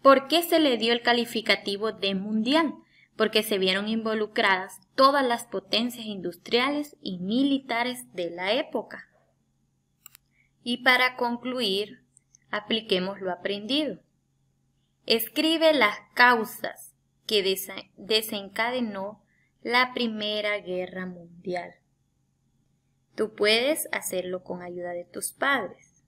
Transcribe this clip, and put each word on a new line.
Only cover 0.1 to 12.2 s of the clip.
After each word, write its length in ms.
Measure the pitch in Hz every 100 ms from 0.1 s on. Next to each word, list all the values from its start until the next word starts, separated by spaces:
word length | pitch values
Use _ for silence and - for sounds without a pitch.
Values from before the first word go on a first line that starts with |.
| 262 262
qué 140 | 320
se 180 | 339 330
le 180 | 302 233
dio 160 | 226
el 100 | 233
calificativo 880 | 233 240 233 233 208 202 - 196 220
de 240 | 202 196 196
mundial? 580 | 202 220 220 302 311 - _ _ _ -
Porque 280 | 214 220
se 160 | 214 202
vieron 280 | 190 190 208
involucradas 920 | 226 220 220 214 - 208 185 190 - _ -
todas 300 | 269 285 262
las 200 | 233 -
potencias 600 | 190 - 208 240 233 220
industriales 920 | 196 175 - - 240 262 294 294 -
y 180 | - 180
militares 920 | 185 233 277 269 - 226 247 247 -
de 180 | - 170
la 220 | 170 185
época. 560 | 240 302 233 - - - _ _ _ _ _ _ _ _ _ - - _ _ _ _
Y 140 | 240 240
para 400 | 262 247 254 247
concluir, 840 | 240 233 254 254 226 190 208 - _ _